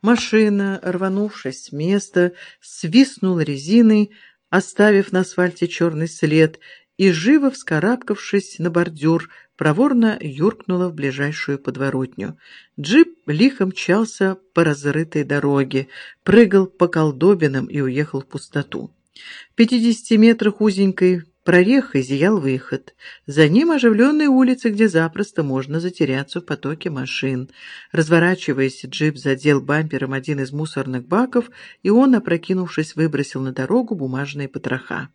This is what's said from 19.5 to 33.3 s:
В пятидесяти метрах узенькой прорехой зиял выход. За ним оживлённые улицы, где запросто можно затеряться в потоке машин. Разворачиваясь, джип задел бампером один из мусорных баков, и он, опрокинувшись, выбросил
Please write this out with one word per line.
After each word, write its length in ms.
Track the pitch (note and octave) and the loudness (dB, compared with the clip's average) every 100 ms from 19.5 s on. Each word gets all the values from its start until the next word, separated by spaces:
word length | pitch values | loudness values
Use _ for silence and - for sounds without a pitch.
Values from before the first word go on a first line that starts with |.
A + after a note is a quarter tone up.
В 20 | |
пятидесяти 600 | - A3+ B3 A3+ A3+ - | 0 2 2 0 0 0
метрах 460 | A3 A3+ A3+ G#3+ G3+ | 4 6 4 0 0
узенькой 640 | G#3+ F#3+ G3 F#3+ F#3 F3+ D#3+ _ | 0 2 0 2 2 2 -4 _
прорехой 580 | - F3+ F#3 C4+ - C#3 | 2 4 6 2 2 -4
зиял 360 | C3 C#3 E3+ G#3+ | -2 0 0 0
выход. 560 | C3+ C3 - - - _ - - - | -2 -4 -6 -10 -10 _ -20 -20 -8
За 220 | C#3+ D#3 | 2 4
ним 220 | F#3+ E4 | 4 2
оживлённые 580 | D4+ A#3+ G#3+ B3+ D4+ D4 | 2 2 4 4 4 2
улицы, 420 | C4 B3+ B3+ A#3 | 4 2 2 -2
где 180 | G3+ A3 | 0 2
запросто 540 | E3 E3 D#3+ G#3 - | 2 -2 -2 -6 -4
можно 380 | D3 C3 C3+ D#3 | -4 -4 -4 -6
затеряться 600 | F3 F3+ D3 C3 C#3 - | -6 -4 -2 -2 -6 -10
в 40 | |
потоке 460 | F3 D3 C#3+ D#3 F3+ | -8 -8 -8 -8 -8
машин. 600 | C#3+ C3 - C3+ C3 C3 _ - - - | -8 -8 -6 -6 -6 -8 _ -20 -20 -8
Разворачиваясь, 920 | - D#3 E3+ E3+ F#3 - C3 C3+ C3 | -2 2 4 2 0 -2 -2 -2 -4
джип 320 | C#3 - D3+ C#3 | -14 -4 -4 -4
задел 440 | C#3 C3 C#3+ C#3+ | -4 0 2 2
бампером 520 | C3+ D3 D#3 C3+ C3 | 2 -2 -2 -6 -6
один 280 | C3+ C3+ C#3+ | -6 -6 -6
из 120 | C3 | -6
мусорных 540 | C#3+ D#3 - C3+ B2+ B2 | -6 -8 -6 -8 -8 -2
баков, 440 | F3+ B3+ B3+ A#3 - - - | 0 0 -2 -4 -12 -20 -8
и 80 | F#3+ | 2
он, 240 | A3 C4+ | 4 4
опрокинувшись, 800 | A#3+ - E3+ - F#3 F3 - D#3 | 4 2 -4 -2 -4 -4 -6 -6
выбросил 460 | - D#3+ D3 C#3+ | -2 -2 -2 -6